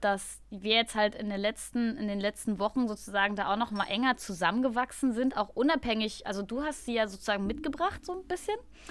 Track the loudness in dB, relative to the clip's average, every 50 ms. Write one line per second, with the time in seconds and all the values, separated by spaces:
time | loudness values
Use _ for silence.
0 | 0 0 0 0 -2 -10 -12 -14 -14 -14 -12 -6 0 4 4 4 4 2 2 2
1 | 2 2 2 -2 -4 -2 -2 0 0 0 0 -2 -10 -2 0 2 2 2 0 0
2 | -2 -2 -2 0 0 0 -2 0 -2 -2 0 2 0 2 2 2 0 0 -2 -6
3 | -8 -2 2 2 2 2 2 0 0 0 2 0 0 -2 0 -2 0 0 0 2
4 | 4 2 2 2 -2 -8 -4 0 0 2 2 2 0 2 2 0 -2 -2 -2 0
5 | 0 2 2 2 0 2 2 0 -2 -2 0 2 2 4 2 2 2 0 0 0
6 | 0 -2 -4 -6 -6 -4 -4 -4 -4 -4 -4 -4 -4 -4 -6 -6 -6 -2 0 0
7 | 0 0 -2 -6 -2 -2 0 0 0 -2 -2 -2 -4 -4 -2 0 0 0 0 -4
8 | -8 -8 -8 -8 -4 -4 -6 -4 -2 -2 -2 -2 -4 -14 -20 -18 -18 -18